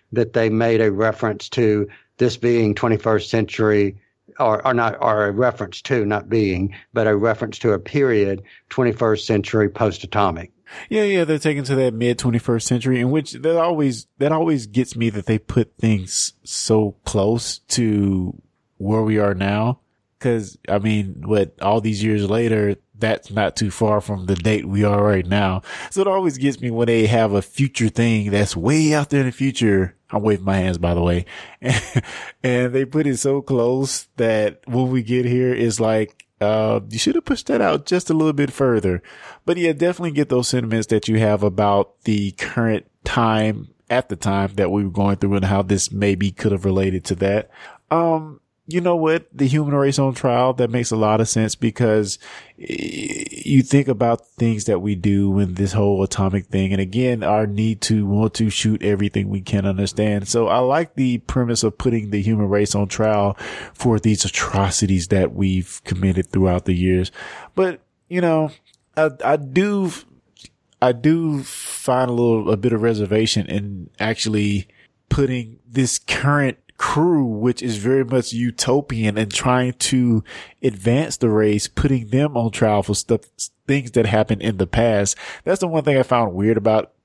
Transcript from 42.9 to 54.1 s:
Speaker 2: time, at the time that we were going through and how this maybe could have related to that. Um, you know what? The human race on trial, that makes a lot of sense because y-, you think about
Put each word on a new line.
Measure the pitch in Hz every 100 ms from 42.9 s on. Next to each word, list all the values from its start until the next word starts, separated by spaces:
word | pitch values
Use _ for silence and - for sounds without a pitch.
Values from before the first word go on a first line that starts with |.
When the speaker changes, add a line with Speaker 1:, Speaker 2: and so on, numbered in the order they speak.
| _
Speaker 2:
time, | - - 113 110 107 104 - _ -
at | 123 -
the | 90
time | 104 98 98 98
that | 92
we | 101
were | 98
going | 90 101 98
through | 98 98
and | 95
how | 101
this | 95 98 -
maybe | 101 101 95 101
could | - 110
have | 98 98
related | 95 95 92 -
to | 90
that. | 98 104 - - - - -
Um, | 165 165 160 156 143 _ _ -
you | 175
know | 175 170
what? | 160 165 -
The | - 135
human | 151 143 143
race | 139 139
on | 135 123
trial, | 131 120 127 127
that | 120
makes | 120 120
a | 110
lot | 107 110
of | 110
sense | 113 110
because | - 117 - 120 107 104 - - - - -
y-, | -
you | - - - - - - - - 135
think | 127 139 135
about | 110 117